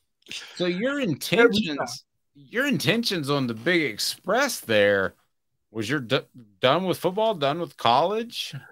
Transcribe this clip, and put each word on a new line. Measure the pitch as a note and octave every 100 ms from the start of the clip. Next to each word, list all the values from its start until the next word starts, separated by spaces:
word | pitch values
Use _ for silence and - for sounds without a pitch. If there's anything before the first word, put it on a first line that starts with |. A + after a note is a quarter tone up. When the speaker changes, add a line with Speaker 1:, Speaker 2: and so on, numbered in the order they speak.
| _ _ - - - -
Speaker 1:
So | F3+
your | F3 B3 C#4+
Speaker 2:
Every | A#3+
Speaker 1:
intentions, | C3+ - F3+ A#3+ G#3 F3 C#3+
Speaker 2:
stop. | C3+ - _ _ _ C#3+
Speaker 1:
your | C#3 G#3 C#4+
intentions | F3+ A#2+ A3 A#3 F#3+ C#3
on | C#3+ B2+
the |
Big | A2 B2+ F3
Express | C#3+ G2+ - - F3+ A3+ C#4 -
there | - G#2+ G2+ G2 F#2+ - _ _ _ _ _
was | A2 G#2+
you're | D3
d-, | A2+ C3+ - - G#2 G2+
done | B2+ D#3+ F#3
with | D3+
football, | F3 F#3+ A3 F#3+
done | C#3 E3
with | E3 -
college? | A#2 B2+ E3+ G#3+ A#3 - - C#3 -